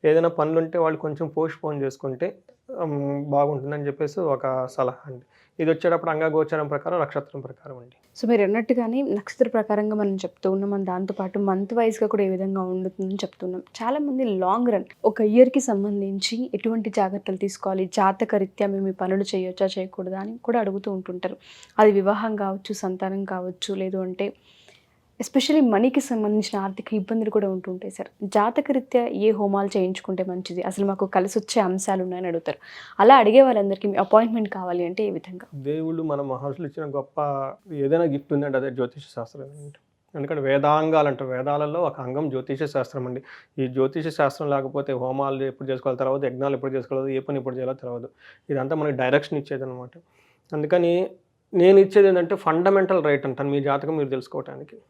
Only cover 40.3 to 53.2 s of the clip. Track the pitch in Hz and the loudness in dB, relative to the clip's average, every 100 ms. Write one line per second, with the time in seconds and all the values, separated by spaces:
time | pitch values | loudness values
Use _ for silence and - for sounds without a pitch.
40.3 | 156 135 139 143 151 156 156 147 135 135 | -2 2 4 6 4 4 4 4 0 -4
41.3 | 127 131 147 147 160 165 135 127 131 151 | -4 -2 -2 -2 -2 -2 -4 -6 -4 -2
42.3 | 131 127 135 147 143 127 143 127 127 - | -4 -6 -6 -2 -2 -4 -6 -8 -8 -12
43.3 | - _ - 131 127 131 147 160 - 143 | -20 _ -6 -4 0 0 0 -6 0 0
44.3 | 135 147 139 135 139 139 131 127 131 139 | 0 -2 -2 -2 -6 -4 -4 -4 -2 -2
45.3 | 135 135 131 135 131 139 127 135 139 139 | -2 -4 -6 -6 -4 -2 -2 -2 0 -2
46.3 | 127 139 135 135 131 120 135 135 131 135 | -2 -4 -2 -4 -6 -4 -4 -2 -4 -4
47.3 | 139 127 127 127 131 127 120 117 _ - | -6 -6 -6 -6 -8 -8 -10 -12 _ -20
48.3 | - _ 139 135 156 151 127 127 143 147 | -20 _ -4 -2 -2 -2 -2 2 2 2
49.3 | 151 143 135 131 127 123 170 _ _ _ | -6 -6 -8 -8 -12 -16 -20 _ _ _
50.3 | _ _ 151 151 180 170 175 190 - _ | _ _ -6 0 2 4 2 0 -8 _
51.3 | _ _ 185 180 196 196 208 196 185 170 | _ _ 6 10 10 10 8 8 6 2
52.3 | 196 - 160 180 196 185 190 151 143 | 0 0 4 4 4 4 2 4 2